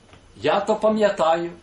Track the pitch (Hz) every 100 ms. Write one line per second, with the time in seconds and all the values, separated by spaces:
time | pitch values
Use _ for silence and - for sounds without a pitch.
0 | - - - - 135 196 202 214 214 214
1 | 202 196 160 170 170 -